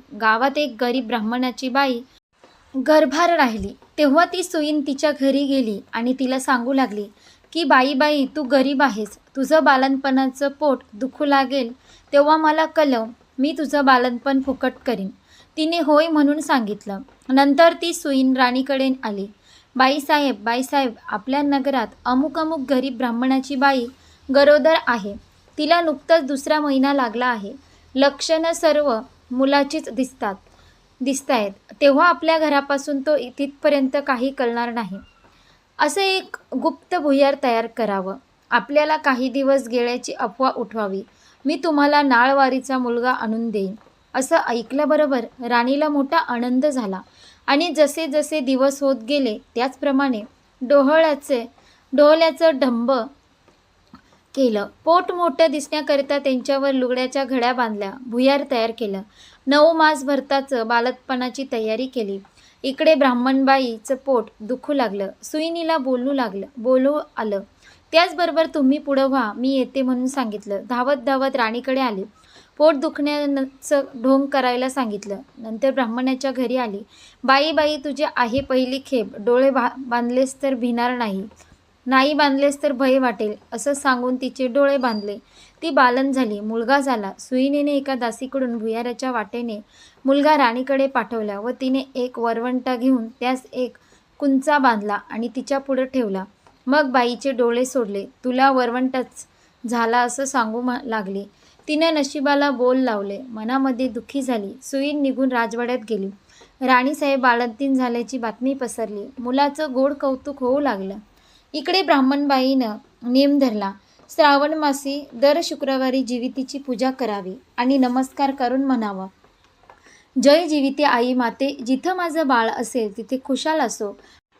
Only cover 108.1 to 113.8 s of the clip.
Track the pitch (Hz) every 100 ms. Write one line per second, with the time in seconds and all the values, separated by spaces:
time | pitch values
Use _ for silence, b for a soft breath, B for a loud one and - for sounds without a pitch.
108.1 | 262 226 214 254 269 240 - 214 208 240
109.1 | - 240 262 285 285 311 254 277 285 277
110.1 | 262 285 277 247 269 285 202 190 202 -
111.1 | b b b b 302 294 381 370 294 262
112.1 | 285 285 269 262 269 233 214 - _ 240
113.1 | 254 285 285 262 214 196 196